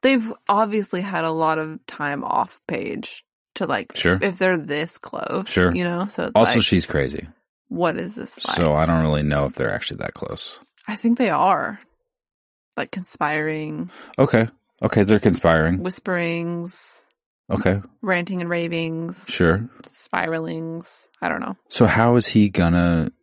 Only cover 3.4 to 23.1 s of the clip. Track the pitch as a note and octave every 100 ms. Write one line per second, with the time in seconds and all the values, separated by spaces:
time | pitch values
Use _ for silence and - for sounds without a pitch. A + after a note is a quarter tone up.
3.4 | _ - F3 A#2+ - - - F#2+ G3 F#3
4.4 | F#3 F3+ D3 D3 D#3+ - - - - -
5.4 | F#3 - F2+ F3 F3 F3 G3+ - F3 -
6.4 | - - G#2 F#2+ - D2 C2+ D2 D#2+ -
7.4 | _ _ _ F3 F3 E3+ F3+ G#3+ - -
8.4 | - - E2 D2+ D#2+ E2 D#2 D2+ D2+ C#2+
9.4 | C#2 - - G1+ - - G1+ - - -
10.4 | - - _ _ - G#3+ A#3 A#3+ A#3+ -
11.4 | F#3 E3+ - G3+ _ _ _ _ _ _
12.4 | _ _ _ - - - F#3 - D3 D3+
13.4 | D#3 D#3 D#3 D#3 F3 - - - C3+ A2+
14.4 | A2+ _ _ _ - - G2 G#2+ G#2+ E2+
15.4 | E2+ E2 D#2+ F#2 F3+ - - F3+ E3+ E3+
16.4 | E3+ E3+ E3+ - - - _ _ _ _
17.4 | _ - - G2 - _ G3 F3+ F3 F#3
18.4 | E3+ E3+ E3+ E3+ E3 E3 E3 F3+ - -
19.4 | E2+ F#2 A#2 _ - - - F3+ F3 D#3+
20.4 | D#3+ E3 E3 E3 E3+ - - _ - E2
21.4 | - G3 _ - A#2 - A#2 B2 - A2+
22.4 | G#2 F#2+ F2 F2 F2 E2+ D#2